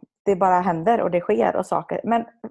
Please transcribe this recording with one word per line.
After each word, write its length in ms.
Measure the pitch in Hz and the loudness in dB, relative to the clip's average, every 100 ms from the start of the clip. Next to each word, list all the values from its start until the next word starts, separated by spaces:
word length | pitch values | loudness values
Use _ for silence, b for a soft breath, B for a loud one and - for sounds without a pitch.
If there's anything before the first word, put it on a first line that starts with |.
| - _ - | -20 _ -2
Det 100 | 185 | 2
bara 240 | 190 180 | 2 2
händer 420 | 180 165 180 233 | 2 0 0 0
och 100 | 180 | 0
det 100 | 175 | -2
sker 340 | 175 226 214 - | 0 0 0 0
och 100 | 185 | -2
saker. 360 | - - - | -4 -4 -6
Men, 220 | 208 233 226 _ - | -2 -2 -4 _ -10